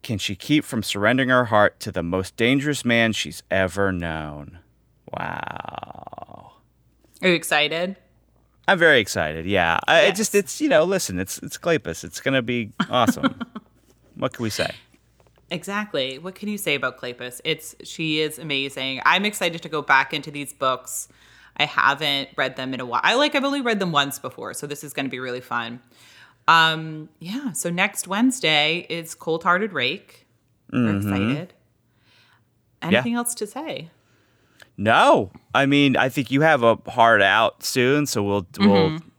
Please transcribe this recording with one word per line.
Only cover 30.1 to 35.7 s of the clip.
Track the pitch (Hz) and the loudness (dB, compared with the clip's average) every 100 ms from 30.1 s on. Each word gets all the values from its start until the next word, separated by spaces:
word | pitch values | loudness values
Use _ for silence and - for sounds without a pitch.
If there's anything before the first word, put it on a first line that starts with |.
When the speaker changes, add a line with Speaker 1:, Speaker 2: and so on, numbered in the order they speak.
| - _ _ _ _ _ | -20 _ _ _ _ _
Speaker 2:
We're | 123 | -2
Speaker 1:
Mm-hmm. | 113 101 101 | 0 0 0
Speaker 2:
excited. | 98 107 143 185 _ _ _ _ _ _ _ _ _ _ _ _ _ | -2 -2 -4 -8 _ _ _ _ _ _ _ _ _ _ _ _ _
Speaker 1:
Yeah. | 165 | 0
Speaker 2:
Anything | 190 233 | 0 2
else | 240 240 - | -4 -4 -6
to | 208 | -10
say? | 254 311 135 165 _ _ _ _ _ _ _ - - | -10 -10 -12 -14 _ _ _ _ _ _ _ -20 -4
Speaker 1:
No. | 101 131 247 180 98 - _ | 4 6 6 4 2 -10 _
I | 127 | 2
mean, | 139 | 4